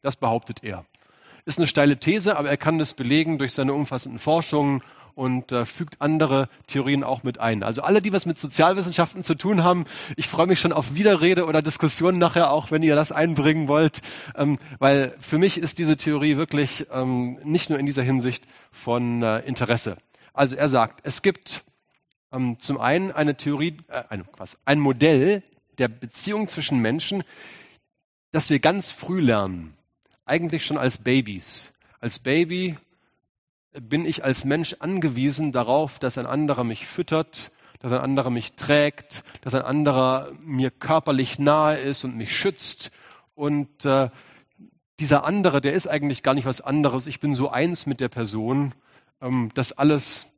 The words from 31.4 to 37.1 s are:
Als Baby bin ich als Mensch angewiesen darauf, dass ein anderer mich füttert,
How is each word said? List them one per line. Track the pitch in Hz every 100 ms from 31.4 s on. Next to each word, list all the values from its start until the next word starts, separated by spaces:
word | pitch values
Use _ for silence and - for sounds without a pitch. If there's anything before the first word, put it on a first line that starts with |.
| - - - _ _ _
Als | 117 -
Baby | 131 147 170 180 185 160 _ _ _ _ _ _ _ _ _
bin | 143 113 147 165
ich | 156
als | 135 131 135
Mensch | 147 165 -
angewiesen | 151 190 160 123 135 139 156
darauf, | 127 117 139 151 -
dass | 131 123
ein | 120
anderer | 135 151 127
mich | 120 110 -
füttert, | - 170